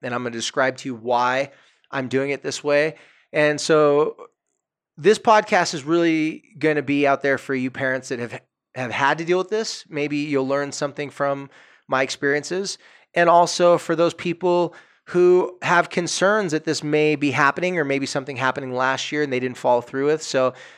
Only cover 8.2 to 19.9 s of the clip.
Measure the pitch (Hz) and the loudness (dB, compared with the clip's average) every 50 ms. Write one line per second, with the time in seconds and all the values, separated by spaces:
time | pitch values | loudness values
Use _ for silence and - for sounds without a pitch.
8.2 | 120 110 117 117 - _ _ _ _ _ - 127 127 117 101 135 139 139 156 156 | -6 -8 -10 -14 -16 _ _ _ _ _ -10 -8 -8 -6 -2 0 0 0 0 0
9.2 | 170 165 180 185 185 185 214 220 220 - - - - - 160 143 147 147 147 147 | 0 0 0 0 0 -2 -4 -4 -4 -6 -8 -12 -14 -10 -6 -6 -4 -4 -2 -4
10.2 | 147 151 143 135 135 131 139 143 143 139 131 - 151 143 135 - 147 135 - - | -2 0 0 0 0 0 -2 -2 -2 -4 -6 -6 -6 -6 -6 -8 -10 -10 -6 -4
11.2 | 143 139 143 139 139 135 _ - - _ _ _ _ - 135 131 135 131 - - | -4 -4 -4 -6 -8 -14 _ -20 -20 _ _ _ _ -2 -2 0 0 -2 -2 -2
12.2 | 147 139 143 147 139 - 175 190 202 180 - - _ - _ _ _ _ - 170 | 0 0 0 0 -2 -4 -6 -6 -6 -6 -10 -12 _ -20 _ _ _ _ 2 4
13.2 | 175 170 170 175 175 165 - - 180 175 170 156 - - 165 156 170 165 - - | 6 6 6 6 6 4 2 4 4 4 4 4 2 0 0 2 2 0 0 -2
14.2 | - 175 165 170 180 180 175 175 175 160 - - - _ _ _ _ - - 175 | -6 -6 -4 -2 0 0 2 2 0 -2 -4 -10 -20 _ _ _ _ -2 2 4
15.2 | 180 180 180 180 180 - - - - - 175 175 170 - - 185 170 156 - - | 6 6 6 6 4 0 -4 -6 -2 2 2 2 2 2 -2 -4 -4 -4 -2 0
16.2 | 180 196 214 220 202 160 147 156 - 165 147 - 156 147 151 151 151 151 151 143 | 2 2 2 2 0 -2 -4 -4 -2 -4 -4 -4 -2 0 0 2 2 2 2 0
17.2 | 147 143 120 147 143 139 - - 175 180 185 170 147 139 139 139 139 127 - 143 | 0 0 2 2 2 2 2 0 -2 -2 -2 -2 -2 -2 -2 -2 -4 -4 -6 -6
18.2 | 131 147 135 120 131 131 127 143 135 127 127 127 131 131 131 127 - - 151 151 | -6 -8 -6 -4 -4 -2 -2 -4 -6 -6 -4 -2 -2 -2 -2 -4 -6 -6 -4 -4
19.2 | 151 139 131 127 127 127 120 - - 127 123 120 120 - | -2 -2 -2 -2 -2 -4 -6 -4 0 0 0 0 -2 -4